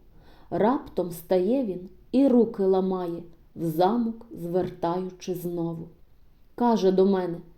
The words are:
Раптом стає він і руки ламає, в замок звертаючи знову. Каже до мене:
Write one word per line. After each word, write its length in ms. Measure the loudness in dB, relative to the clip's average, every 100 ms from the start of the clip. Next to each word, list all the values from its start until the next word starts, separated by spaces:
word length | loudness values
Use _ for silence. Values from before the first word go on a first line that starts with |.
| -20 -20 -20 -20 -8
Раптом 640 | 0 2 0 -4 -6 -6
стає 540 | -6 -2 0 2 0 -2
він 240 | -6 -10 -20 -2
і 160 | 2 4
руки 360 | 6 4 2
ламає, 600 | 2 2 2 -2 -4 -8 -12 -20 -18 -6
в 100 | -4
замок 600 | 2 2 2 -2 -6 -14
звертаючи 1040 | -12 -4 -2 -2 -4 -4 -4 -6 -10 -8 -6
знову. 520 | -6 -4 -6 -6 -12 -18 -20 -20 -20 _ -14 0
Каже 360 | 2 4 4
до 140 | 4 4
мене: 320 | 2 -2 -6 -12